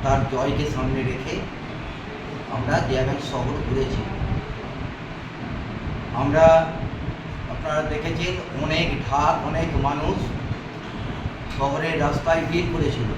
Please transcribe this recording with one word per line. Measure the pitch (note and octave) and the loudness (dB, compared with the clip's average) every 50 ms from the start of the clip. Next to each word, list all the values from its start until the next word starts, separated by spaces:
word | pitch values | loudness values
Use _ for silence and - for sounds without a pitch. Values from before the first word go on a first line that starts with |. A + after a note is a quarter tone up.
| B2 | 2
তার | C3+ C3+ C3 - - | 4 2 2 2 2
জয়কে | C3+ B2 C3 C#3+ C#3 - D3 D3 | 0 0 0 0 2 0 0 0
সামনে | A#2 B2+ C3 C3+ C3+ C3+ C3 | 0 0 0 0 0 0 0
রেখে | B2+ - - - - - - - - - - - - - - - - - - - - - - - - - - - - | 0 -2 -2 -4 -4 -4 -4 -4 -6 -8 -10 -10 -10 -10 -8 -8 -10 -10 -10 -10 -10 -10 -10 -10 -8 -8 -10 -8 -6
আমরা | - A#2 A#2 A2+ D3 E3 | -4 -4 0 2 2 2
জিয়াগঞ্জ | D#3+ - C3 C3 C3 C3+ C#3 C#3 - - | 2 2 2 2 2 2 0 -2 -4 -4
শহর | - B2+ B2 B2+ C#3 - - - | -2 -2 -2 -2 -2 -2 -2 0
ঘুরেছি। | B2+ C3+ C3 C3 C3 B2+ A2+ - - - - - - - - - - - - - - - - - - - - - - - - - - - - - - - - - - - - - - - - - - | 0 0 0 0 0 -2 -2 -2 -2 -2 0 0 0 -2 -2 -4 -8 -8 -8 -8 -8 -8 -8 -8 -8 -8 -10 -10 -10 -10 -10 -10 -10 -10 -8 -6 -6 -6 -6 -6 -6 -6 -6 -6 -6 -6 -6 -4 -2
আমরা, | - C#3 C#3+ C#3+ D#3 D#3+ D#3+ E3 E3 E3 E3 - - - - - - - - - - - - - - - - | 0 0 4 6 10 10 12 12 10 8 4 -2 -4 -4 -4 -4 -4 -6 -6 -6 -6 -8 -10 -8 -8 -8 -6
আপনারা | - - - D#3 D3+ D3+ | -6 -6 -4 -2 0 0
দেখেছেন, | D3+ D3+ D3+ D3 D3+ E3 D#3+ D#3+ E3 F3+ F3+ F3+ F3 - - C#3 - | 0 0 -2 -2 -2 -2 -2 -2 -2 -2 -2 -4 -6 -6 -4 -4 -2
অনেক | D3+ D#3+ E3 - - - - | 0 0 0 2 0 0 -2
ঢাক, | - - C3+ C#3+ D3 D3+ E3 - - D3 | -2 0 2 4 4 4 4 4 2 0
অনেক | D#3+ D#3+ D#3+ - - C#3 C#3 | 0 0 0 2 2 2 2
মানুষ | C#3+ C#3+ D3 D3+ F3+ F#3+ G3 F#3+ - - - - - - - - - - - - - - - - - - - - - - - - - - C3 | 2 0 0 0 0 0 0 -2 -4 -4 -4 -4 -4 -6 -6 -6 -10 -10 -10 -10 -10 -8 -8 -6 -6 -6 -6 -6 -6 -6 -6 -8 -6 -2 0
শহরের | C3+ C#3 C#3 C#3+ D#3+ E3 D#3+ E3 | 0 2 2 2 0 0 2 2
রাস্তায় | F#3 F3 - - - E3 E3 E3 E3 - | 2 2 2 2 4 4 4 4 4 2
ভিড় | E3 F3 F3 E3+ E3+ | 2 2 2 2 2
করেছিল। | E3 D3+ C#3 - - A#2+ - - | 2 2 2 2 2 0 -2 -2